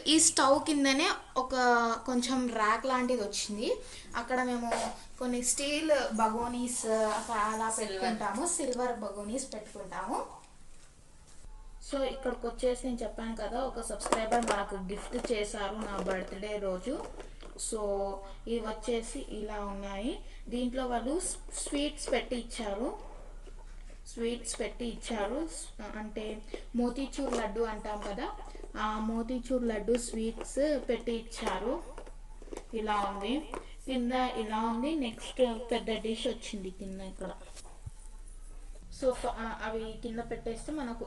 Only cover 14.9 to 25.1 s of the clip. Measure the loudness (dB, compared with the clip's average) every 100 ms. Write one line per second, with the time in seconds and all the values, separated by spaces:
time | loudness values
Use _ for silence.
14.9 | -6 -4 -4 0 0 0 -2 -4 -2 -4
15.9 | -2 0 0 -2 -6 -4 -2 0 0 -2
16.9 | -4 -6 -8 -10 -12 -12 -8 -4 -2 0
17.9 | 2 0 -2 -8 -10 -2 -2 -2 -4 0
18.9 | 0 -2 -6 -6 -6 -4 -4 -4 -4 -4
19.9 | -2 -2 -2 -6 -10 -4 0 0 0 0
20.9 | 0 2 0 0 -4 -8 -6 -2 0 0
21.9 | -2 0 0 0 -4 -4 -4 -2 0 -2
22.9 | -4 -8 -12 -12 -12 -12 -12 -12 -12 -12
23.9 | -12 -10 -2 0 0 -4 -4 -4 -2 -4
24.9 | -4 -4